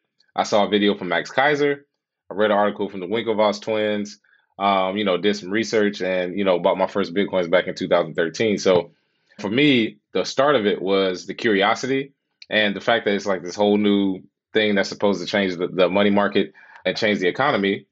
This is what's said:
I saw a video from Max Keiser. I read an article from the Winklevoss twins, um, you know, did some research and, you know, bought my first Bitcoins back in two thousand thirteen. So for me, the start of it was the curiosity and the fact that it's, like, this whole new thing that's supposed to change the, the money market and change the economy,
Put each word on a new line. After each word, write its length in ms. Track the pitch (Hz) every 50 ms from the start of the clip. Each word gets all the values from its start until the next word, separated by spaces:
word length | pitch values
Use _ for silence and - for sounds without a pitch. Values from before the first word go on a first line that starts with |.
| _ _ _ _ _ _ _
I 60 | 101
saw 240 | - - 113 104 101
a 20 | 90
video 260 | 101 104 104 101 98
from 140 | - 98 87
Max 240 | 85 85 85 -
Keiser. 480 | - 131 131 147 151 143 147 143 143 143 _ _ _ _ _ _ _ _ _ _
I 40 | 85
read 160 | 95 107 104
an 80 | 104 101
article 320 | 104 104 101 104 101 90
from 100 | 98 95
the 60 | 90
Winklevoss 560 | 87 104 117 117 117 110 101 107 104 101 104
twins, 560 | - 113 110 107 107 107 104 104 104 104 - _ _ _ _ _ _ _ _ -
um, 400 | 98 101 98 95 92 92 95 104
you 60 | 107
know, 120 | 101 -
did 180 | 87 87 104 101
some 160 | 104 - 90
research 520 | 98 110 110 104 117 110 104 101 101 -
and, 340 | 92 92 92 92 90 90 90
you 80 | 98 101
know, 140 | 95 90 85
bought 180 | 87 98 87
my 100 | 92 92
first 280 | - - 101 95 85 -
Bitcoins 360 | 101 98 92 - 92 90 82
back 160 | 92 90 85
in 80 | 92 87
two 140 | - 92 82
thousand 260 | 90 87 85 80 76
thirteen. 440 | - 85 82 80 - 117 110 101 87
So 320 | - 95 92 87 85 - _ _ _ _ _ _ _ _ _ -
for 80 | 104 101
me, 480 | 107 131 147 151 135 120 110 107 - _ _ _
the 140 | _ 95 90
start 280 | - - - 135 147 147
of 120 | 120 101
it 160 | 104 90 -
was 440 | 90 95 98 98 95 95 92 85 85
the 80 | - 92
curiosity 800 | - - 117 104 95 98 107 113 - - 123 135 135 139 139 _ _ _ _ _ _ - _
and 260 | - 107 107 104 98
the 60 | 95
fact 240 | - 127 117 113 -
that 80 | 107 101
it's, 120 | 98 92
like, 160 | 104 95 87
this 140 | 82 90 -
whole 220 | 104 104 104 104 104
new 420 | 104 104 101 101 101 98 95 90 - _ _ _ _ _
thing 220 | - 110 107 107 101
that's 160 | 98 95 -
supposed 320 | 107 - 104 101 98 85
to 40 | 87
change 300 | - - 101 98 95 90
the, 120 | 82 90 -
the 200 | - 87 92 87
money 220 | 92 101 104 104
market 420 | 101 101 101 98 - 104 95 - _ - - - - - _
and 140 | 113 110 -
change 200 | 117 107 104 104
the 100 | 95 87
economy, 580 | - - 131 147 185 196 196 - 98 - - _